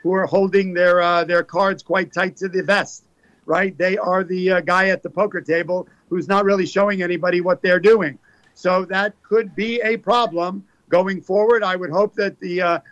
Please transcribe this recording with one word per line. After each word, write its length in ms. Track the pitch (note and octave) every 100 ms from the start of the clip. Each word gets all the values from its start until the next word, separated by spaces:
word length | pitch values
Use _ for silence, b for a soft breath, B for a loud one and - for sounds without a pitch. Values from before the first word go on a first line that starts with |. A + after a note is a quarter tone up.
who 100 | E3+
are 140 | F#3+ E3
holding 460 | F#3+ G3 G3 F#3+
their, 280 | F3 F3+ F3+
uh, 220 | F3 E3+
their 200 | E3 F3
cards 380 | E3 - G3 F#3+
quite 320 | - F#3+ F#3
tight 220 | F3 F#3 -
to 100 | F#3
the 120 | F#3
vest, 440 | D#3+ G3+ C#3 - _ _ b b -
right? 320 | E3 F#3+ E3
They 200 | F#3 G3
are 260 | F3+ F#3
the, 280 | F3 F#3 F#3
uh, 100 | F3+
guy 280 | E3 F3+ F#3+
at 120 | F3+
the 60 | -
poker 320 | F3+ G#3+ F3+
table 460 | D3+ E3+ E3+ F3+ - b b
who's 180 | F3+ -
not 180 | G3 G3
really 200 | G3 F3
showing 360 | F#3+ G#3 F#3+
anybody 380 | F3 F3 F3+ F3+
what 200 | F3+ F3
they're 180 | F#3 F3+
doing. 380 | G3+ A3 D3+ - b b b
So 320 | _ F3+ F#3 F3+
that 280 | F#3+ G#3 -
could 320 | - A3 G#3 G3
be 260 | A3 A#3+
a 160 | A3 A3+
problem 680 | G3 A#3+ A#3 E3+ F3 G3 - _ -
going 340 | F3 F#3+ F#3
forward. 420 | E3 G3 A3 A#3
I 120 | G3 F3+
would 140 | E3+
hope 260 | F3+ G#3 A3
that 240 | G3 -
the, 220 | F#3 F3
uh, 180 | F3 E3+ -